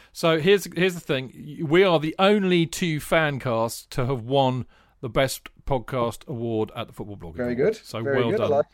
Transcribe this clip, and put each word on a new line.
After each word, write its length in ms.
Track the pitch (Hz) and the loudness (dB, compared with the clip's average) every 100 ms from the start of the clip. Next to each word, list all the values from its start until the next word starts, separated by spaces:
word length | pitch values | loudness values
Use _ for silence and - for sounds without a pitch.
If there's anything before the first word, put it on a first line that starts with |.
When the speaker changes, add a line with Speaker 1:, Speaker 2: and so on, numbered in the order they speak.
| - | -20
Speaker 1:
So 260 | - 170 160 | -4 0 2
here's, 260 | 160 202 175 170 | 4 4 2 -2
here's 160 | 185 | -2
the 60 | 175 | -2
thing. 640 | - 135 131 - 151 143 156 | -4 -4 -4 -12 -14 -8 2
We 160 | 170 | 4
are 160 | 196 160 | 6 4
the 160 | 156 - | 0 2
only 460 | 196 214 190 180 165 | 4 4 4 2 2
two 320 | - 180 151 | 0 -2 -2
fan 380 | - 165 156 135 | 0 2 2 0
casts 460 | 131 113 113 - - | -2 0 0 -4 -8
to 160 | - 127 | -4 -2
have 160 | 135 | -2
won 420 | 110 139 131 127 - _ _ _ | 0 2 2 0 -6 _ _ _
the 80 | 127 | -6
Best 400 | 143 131 - - - - | 0 0 -2 -12 -14 -4
Podcast 600 | 135 - 131 117 - - | -2 -2 -2 -2 -4 -10
Award 440 | 120 117 110 107 - | -6 -2 -2 -2 -4
at 100 | 110 | -12
the 60 | |
Football 240 | - 104 101 | -12 -14 -12
Blogging 180 | 85 95 | -12 -6
Speaker 2:
Very 180 | 123 123 | -4 0
Speaker 1:
Awards. 200 | 170 226 | 0 0
Speaker 2:
good. 60 | - | -6
Speaker 1:
So 160 | 110 | -8
Speaker 2:
Very 140 | 113 135 | -2 0
Speaker 1:
well 80 | 120 | 0
Speaker 2:
good. 80 | 110 | 0
I 40 | |
Speaker 1:
done. 80 | 110 | 2
Speaker 2:
like 140 | 143 147 | 2 0